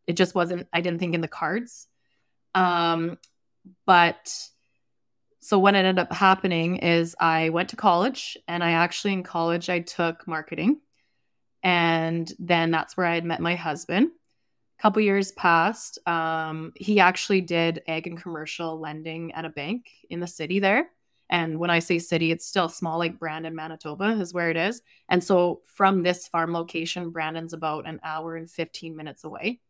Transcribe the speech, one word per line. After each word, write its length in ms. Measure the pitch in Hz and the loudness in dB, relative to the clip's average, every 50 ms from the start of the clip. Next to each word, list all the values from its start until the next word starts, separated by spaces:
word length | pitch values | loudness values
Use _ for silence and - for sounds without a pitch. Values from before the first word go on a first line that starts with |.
| _ | _
it 80 | - 170 | -2 2
just 220 | - 180 175 - | 2 2 2 2
wasn't, 320 | 185 175 175 180 175 - - - | 0 0 0 -2 -6 -6 -4 -4
I 80 | 165 | -2
didn't 180 | 175 180 170 170 | -2 -2 -2 -2
think 160 | 185 170 170 | -2 -2 -2
in 60 | 170 | -2
the 60 | 165 | -2
cards. 600 | 151 - - 165 151 185 233 240 - - - - _ _ _ _ _ _ _ _ _ _ _ _ _ - | -4 -6 -6 -4 -4 -4 -4 -6 -8 -14 -20 -20 _ _ _ _ _ _ _ _ _ _ _ _ _ 0
Um, 640 | 190 185 180 175 170 170 165 165 165 165 170 170 - _ - _ _ _ _ _ _ - - - _ _ | 2 2 4 4 2 2 2 2 0 -2 -4 -6 -10 _ -20 _ _ _ _ _ _ -20 -20 -20 _ _
but 520 | 196 185 175 170 - - - - - - - - - _ _ _ _ _ _ _ _ _ _ _ _ _ _ _ _ _ _ | 6 8 8 8 6 4 -2 -8 -12 -10 -10 -12 -16 _ _ _ _ _ _ _ _ _ _ _ _ _ _ _ _ _ _
so 180 | - - 208 | -2 2 4
what 180 | 190 190 202 196 | 6 6 6 6
ended 220 | 196 185 185 185 | 6 4 4 4
up 140 | 180 170 - | 2 0 -2
happening 640 | 170 - 202 190 190 190 - 185 175 165 165 175 185 | 0 4 4 4 6 4 2 0 0 0 0 0 -2
is 380 | - - 170 170 165 170 170 - - | 0 2 4 4 4 2 0 0 0
I 300 | 175 160 160 160 160 160 | 2 2 4 2 2 2
went 200 | 160 170 185 - | 2 0 -2 -2
to 60 | - | -2
college, 600 | - - 196 170 175 202 269 262 - - - - - _ | 2 4 4 4 4 4 0 -2 -4 -10 -12 -12 -12 _
and 160 | - 170 175 175 | -6 -4 0 0
I 80 | 170 | 2
actually 420 | 165 165 175 175 - - - 202 196 | 4 4 2 2 0 -2 -2 -2 -2
in 100 | 185 180 | -2 -4
college, 460 | - - 170 165 170 170 170 170 - | -4 -4 -2 0 0 0 -2 -2 -2
I 100 | 180 170 | -4 -4
took 480 | 170 - - - 170 165 165 - - | -4 -6 -4 -2 -2 -2 -4 -6 -8
marketing. 540 | 170 160 156 156 - 165 156 170 233 302 - _ _ _ _ _ _ _ _ _ _ _ _ _ _ _ _ - | -8 -8 -8 -8 -8 -6 -2 0 0 0 0 _ _ _ _ _ _ _ _ _ _ _ _ _ _ _ _ 0
And 680 | 180 180 175 170 165 165 165 160 165 165 170 165 - - | 0 2 4 4 2 2 2 0 0 -2 -4 -4 -6 -10
then 320 | - 175 170 175 165 165 165 | -6 -2 2 2 4 4 4
that's 260 | 165 160 - - - | 2 0 -2 -4 -4
where 80 | 185 180 | -2 0
I 100 | 170 170 | 0 0
had 100 | 170 170 | 0 -2
met 160 | 170 165 - | -2 -4 -2
my 140 | 165 170 175 | 0 -2 -2
husband. 560 | 170 170 160 143 135 - - 170 202 277 339 - _ _ _ _ _ _ _ _ _ _ _ _ - | -2 -2 -6 -6 -6 -6 -2 2 2 2 2 0 _ _ _ _ _ _ _ _ _ _ _ _ 0
A 20 | |
couple 200 | - 214 196 220 | 2 2 4 4
years 300 | 214 202 196 202 190 - | 4 4 4 2 0 -2
passed. 680 | - - - 175 170 165 165 208 220 - - - - - - | -4 0 2 4 4 4 4 2 0 -4 -10 -14 -12 -8 -4
Um, 680 | 180 170 165 160 160 160 160 160 156 156 160 160 165 - | -2 -2 0 -2 -2 -2 -4 -4 -6 -6 -8 -10 -10 -12
he 240 | - - 208 208 202 | -6 -2 2 4 6
actually 420 | 180 180 185 - - - 196 190 | 6 4 4 2 0 2 2 2
did 400 | 175 165 170 165 165 165 165 165 - | 2 2 0 2 2 2 0 -2 -4
ag 180 | 165 160 165 165 | -6 -6 -6 -6
and 160 | 175 170 170 | -8 -10 -12
commercial 580 | - 180 165 151 156 156 - - 170 160 160 160 | -12 -10 -10 -10 -10 -10 -10 -8 -6 -6 -6 -8
lending 520 | 160 151 151 156 156 165 160 165 165 165 | -8 -10 -10 -10 -10 -10 -10 -8 -10 -10
at 140 | - 160 165 | -10 -10 -10
a 40 | 160 | -10
bank 400 | 156 147 139 165 226 247 - _ _ _ _ - | -10 -8 -6 -6 -6 -8 -8 _ _ _ _ -10
in 100 | 170 170 | -8 -6
the 80 | 175 | -6
city 320 | 175 - - 156 165 185 202 | -6 -8 -8 -4 -2 0 2
there. 300 | 196 190 208 269 330 - _ _ _ _ _ _ _ - | 2 4 2 2 0 -2 _ _ _ _ _ _ _ -2
And 280 | 175 170 165 160 156 | -2 0 0 -2 -2
when 120 | 160 175 175 | -2 0 2
I 100 | 170 165 | 2 2
say 180 | 165 - 180 165 | 2 2 -2 -2
city, 320 | 170 - 170 165 165 160 | -2 0 0 0 2 0
it's 140 | 165 165 - | 0 -2 -4
still 220 | - - 196 170 | -2 0 0 0
small, 320 | 165 - - 185 165 160 170 | 0 -2 -6 -6 -4 -2 -2
like, 180 | 170 165 - | -2 -4 -4
Brandon, 380 | - 165 156 156 160 165 160 165 | -6 -8 -8 -8 -8 -8 -10 -10
Manitoba 540 | 160 156 160 160 - - 151 147 143 196 220 | -10 -10 -12 -12 -12 -10 -10 -6 -2 0 0
is 240 | 226 214 180 170 175 | 0 0 -2 -4 -2
where 180 | 175 170 165 | -2 0 0
it 60 | 160 | 0
is. 240 | 165 175 208 247 - - _ _ _ _ - | 0 0 -2 -2 -6 -12 _ _ _ _ 0
And 140 | 180 180 175 | 0 0 2
so 380 | - 190 175 175 175 - - _ | 4 4 4 4 2 0 -4 _
from 380 | _ - - 196 190 196 185 170 | _ -2 2 2 4 4 4 2
this 240 | 180 180 180 - | 0 0 -2 -4
farm 240 | - - 165 165 165 | -6 -4 -2 -2 -2
location, 600 | 170 170 170 170 - 165 165 165 - 175 175 170 | -2 -4 -6 -6 -6 -8 -6 -6 -8 -8 -8 -8
Brandon's 420 | 165 165 156 156 160 165 165 165 165 | -8 -6 -6 -6 -6 -8 -10 -10 -10
about 340 | 156 160 156 156 156 - | -6 -6 -4 -4 -6 -8
an 140 | 160 160 156 - | -10 -12 -12 -10
hour 320 | 160 156 160 160 165 165 | -10 -10 -8 -8 -10 -10
and 160 | 165 165 - | -12 -12 -10
fifteen 440 | - - 160 - - - 175 165 156 | -8 -8 -8 -8 -10 -14 -14 -14 -14
minutes 280 | 156 156 147 135 - - | -12 -14 -14 -14 -16 -16
away. 380 | 156 - - - 220 247 - _ _ | -16 -12 -8 -6 -6 -6 -8 _ _